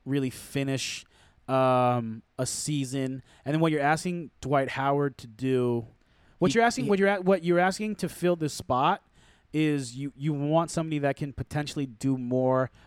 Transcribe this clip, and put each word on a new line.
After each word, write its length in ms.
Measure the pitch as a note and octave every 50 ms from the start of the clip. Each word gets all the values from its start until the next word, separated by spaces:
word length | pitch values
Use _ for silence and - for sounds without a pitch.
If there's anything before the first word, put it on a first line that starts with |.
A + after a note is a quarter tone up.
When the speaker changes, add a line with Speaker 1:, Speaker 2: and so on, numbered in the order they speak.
| -
Speaker 1:
really 260 | B2+ C#3 C#3+ C3+ B2+
finish, 760 | - - - - - C#3+ C#3 C#3 C3+ B2+ - - - - - _ _ _ _ _ _ _ _
um, 760 | - C3 C3 C3 C3 B2+ B2+ B2+ B2 B2 B2 A#2 A2+ A2 A2+ - _ _
a 80 | - B2+
season. 800 | - - - - - D3+ C#3+ C3+ B2 C3 C#3 C3+ C3 C3 C3 - _ - _ -
And 100 | C3+ D3
then 60 | D#3+
what 100 | E3 E3
you're 100 | D3+ D3
asking 500 | C#3+ D3 D#3+ D#3 - F#3 F3 F3 E3 - - _
Dwight 300 | - C3 C#3+ C#3 C3+ C3
Howard 460 | - C#3 C3+ C#3 C#3+ C#3+ C#3+ C#3+ C3 -
to 100 | - A#2
do, 580 | A2 A2 B2+ C3 C3 B2+ B2 B2 A#2+ A#2+ A#2 - - _ _ _ _ _ _ _ _ -
what 100 | E3+ F#3
Speaker 2:
He, 60 | F3+ A#3
Speaker 1:
you're 60 | A#3
asking, 180 | A#3+ A#3 C4 B3
Speaker 2:
he 40 | G#3+
Speaker 1:
what 80 | G3+ F#3+
you're 80 | G3 G3
at, 160 | G3+ G3 F#3
what 200 | F#3 G3 F#3 E3
you're 160 | E3+ F3 F3
asking 340 | F3+ F#3+ F#3 - G#3+ G#3+ G#3
to 120 | - - E3
fill 260 | - - E3+ F3 F3
this 180 | E3+ D#3+ C#3+
spot 480 | - - - - B2+ B2 C#3 E3 G3 - _ _ _ _ _ _ _ _ _ _
is 420 | - D3+ D#3 D3+ D3 C#3+ C3+ A#2 A#2+
you, 180 | C3 C#3 C#3 -
you 160 | C3+ C#3 D#3
want 400 | D3 C#3 C#3+ D3 D#3 E3 E3+ D#3+
somebody 260 | - E3+ D#3+ D#3+ D#3 D3
that 180 | C#3 C#3 C#3
can 160 | - D#3 C#3+
potentially 540 | B2+ - C3 - - D3+ D3 C#3 - D3+ C#3+
do 320 | C3 A#2 G#2+ - C3+ C3+ C3
more 540 | B2 A#2+ B2+ B2+ B2+ B2+ C3 C3 C3 B2+ - - -